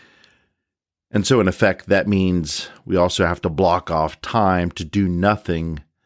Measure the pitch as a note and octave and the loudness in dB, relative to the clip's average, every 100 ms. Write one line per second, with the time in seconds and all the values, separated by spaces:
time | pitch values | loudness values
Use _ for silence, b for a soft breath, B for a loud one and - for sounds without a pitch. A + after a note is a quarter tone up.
0 | b b b b b b _ _ _ _ | b b b b b b _ _ _ _
1 | _ G#2 G2 C3 F#2+ - G#2 F2+ - G2 | _ -4 2 2 2 2 0 0 0 0
2 | F#2 G2+ F#2 F2+ D2+ - - - - F#2 | 2 0 2 0 -2 -8 -10 -16 -4 0
3 | F2+ - F2 F2 F#2 D2+ F#2 F2+ - E2 | 0 2 0 0 -4 0 2 2 0 -2
4 | D#2 - - A#2 G2+ F2+ F2 - D#2+ G2+ | -2 -6 -4 0 2 2 -2 -6 -4 -2
5 | F#2+ F2 G2 G#2 - E2 E2 D#2 - _ | 0 2 0 0 -2 -4 -4 -8 -12 _